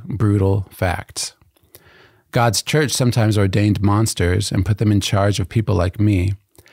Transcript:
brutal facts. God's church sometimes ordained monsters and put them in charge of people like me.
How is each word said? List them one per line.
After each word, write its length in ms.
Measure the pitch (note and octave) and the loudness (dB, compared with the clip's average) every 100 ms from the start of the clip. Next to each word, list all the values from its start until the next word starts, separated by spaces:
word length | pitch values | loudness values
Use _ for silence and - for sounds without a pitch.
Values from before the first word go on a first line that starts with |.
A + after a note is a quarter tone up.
brutal 640 | - G2 G#2 G2+ F#2+ G2+ - | -6 -2 0 2 2 0 -4
facts. 640 | - F#2 F2+ - - - - _ _ _ - _ - _ _ _ | -4 -4 -4 -8 -10 -12 -14 _ _ _ -20 _ -20 _ _ _
God's 320 | B2 A#2 G2+ | 0 0 0
church 300 | - D3+ D3 | -2 0 0
sometimes 440 | - B2 A#2 A2 G#2 | 0 0 2 2 2
ordained 460 | G2 G2+ G#2 G2 | 2 2 2 2
monsters 680 | G2+ G#2 A2+ - F2 F#2+ - | 0 0 0 0 0 0 -2
and 140 | G2+ F#2 | -2 -2
put 120 | G2+ | 0
them 140 | G#2+ | 2
in 80 | G2+ | 0
charge 400 | - G2+ G2+ G2+ | 0 0 2 0
of 80 | F#2 | -4
people 260 | A2+ G#2+ | -2 0
like 240 | F#2 F2 - | 0 -2 0
me. 360 | G#2+ F#2+ F#2 G2 _ _ _ | 0 0 -2 -4 _ _ _